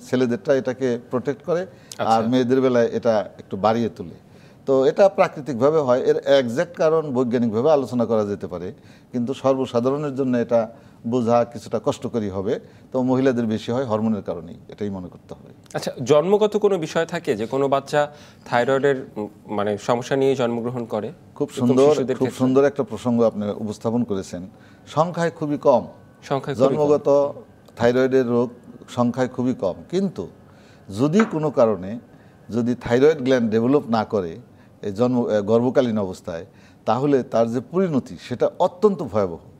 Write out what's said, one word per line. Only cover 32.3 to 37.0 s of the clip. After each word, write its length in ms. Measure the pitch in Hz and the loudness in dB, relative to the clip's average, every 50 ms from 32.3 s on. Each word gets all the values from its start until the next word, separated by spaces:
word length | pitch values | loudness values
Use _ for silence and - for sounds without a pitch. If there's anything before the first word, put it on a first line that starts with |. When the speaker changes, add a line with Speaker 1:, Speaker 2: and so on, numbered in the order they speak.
| - - - - | -20 -20 -12 -6
Speaker 1:
যদি 260 | 101 120 117 120 123 | -4 -2 -2 -2 -2
থাইরয়েড 420 | - - 120 120 127 139 156 165 | -4 -2 0 2 6 6 4 4
গ্ল্যান্ড 340 | 147 123 131 131 123 117 107 | 4 2 2 2 2 2 2
ডেভেলপ 320 | 107 113 113 123 143 147 - 113 | 0 2 2 2 2 2 0 0
না 140 | 117 110 104 | -2 -2 -2
করে 320 | - 110 101 90 82 85 117 - - - - - - _ - | 0 -2 -4 -4 -4 -8 -12 -16 -20 -20 -20 -20 -20 _ -10
এই 100 | - 104 | -10 -6
জন্ম, 380 | 95 101 123 123 127 120 120 92 | -2 0 0 0 2 0 0 0
এ, 120 | 107 107 | 0 0
গর্ভকালীন 560 | 98 104 113 117 123 127 110 143 131 117 107 | 2 2 2 2 2 2 2 2 0 0 0
অবস্থায়, 480 | 107 98 92 98 - - 92 85 82 90 - _ - - - - - - | -2 -4 -4 -6 -10 -12 -10 -10 -10 -12 -14 _ -20 -20 -20 -20 -8 -2
তাহলে 380 | 113 110 123 | -2 0 0